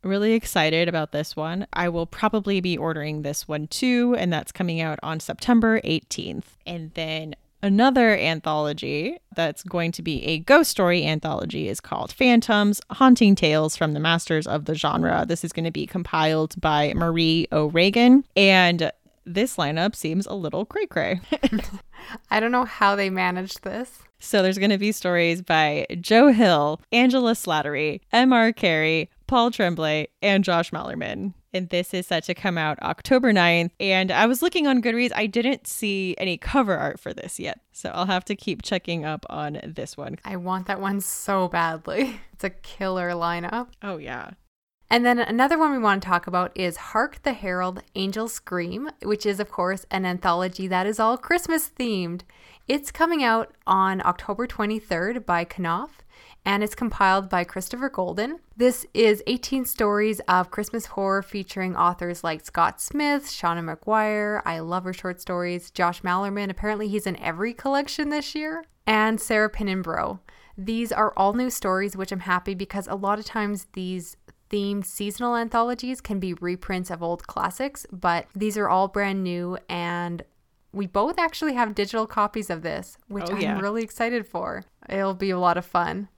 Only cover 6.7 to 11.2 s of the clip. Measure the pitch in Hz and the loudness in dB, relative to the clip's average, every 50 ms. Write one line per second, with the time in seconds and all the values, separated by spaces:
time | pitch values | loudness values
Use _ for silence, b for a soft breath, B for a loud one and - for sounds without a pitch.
6.7 | 175 170 160 156 - - 160 156 160 160 160 156 - _ _ _ _ _ - 202 | -12 -10 -12 -12 -10 -8 -6 -6 -6 -6 -8 -10 -14 _ _ _ _ _ 2 4
7.7 | 196 202 240 269 254 262 240 226 208 - - 160 165 156 - 160 151 151 151 147 | 6 6 6 6 6 6 6 6 6 4 4 0 0 0 -2 -2 0 0 0 -2
8.7 | 147 160 - 131 143 147 165 240 330 - _ _ - - 165 156 147 - - 180 | -2 -4 -4 -4 -4 -2 -4 -4 -6 -10 _ _ -4 -2 -2 -2 -2 -6 -12 -6
9.7 | - 175 170 170 170 - 165 165 151 - - 151 160 156 160 - - 311 320 - | -4 -2 -2 -2 -4 -4 -4 -4 -4 -2 -2 -2 -2 -4 4 6 6 6 6 4
10.7 | - - 190 175 175 180 147 151 156 156 | 2 2 2 4 4 4 2 0 -2 -2